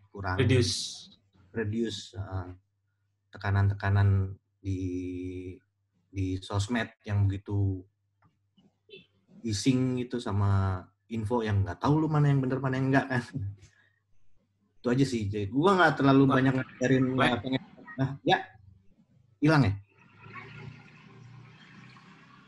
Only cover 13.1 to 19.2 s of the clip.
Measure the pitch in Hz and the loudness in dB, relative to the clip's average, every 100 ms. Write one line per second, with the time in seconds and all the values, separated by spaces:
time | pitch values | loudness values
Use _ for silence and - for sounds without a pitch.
13.1 | 127 - 113 98 - - _ _ _ _ | -4 -4 -8 -8 -10 -18 _ _ _ _
14.1 | - - - _ _ _ _ 123 127 135 | -20 -20 -20 _ _ _ _ -2 2 2
15.1 | 117 101 104 98 127 180 190 160 143 139 | 0 -4 -4 -4 2 4 6 4 4 6
16.1 | 135 135 127 131 131 123 - 123 131 127 | 6 6 4 2 0 -4 -2 2 2 2
17.1 | 131 131 117 131 131 - - - - 135 | 2 2 0 -2 -6 -6 -20 -12 -4 -4
18.1 | - - - - - - - _ _ _ | -2 0 0 -2 -20 -20 -20 _ _ _
19.1 | _ | _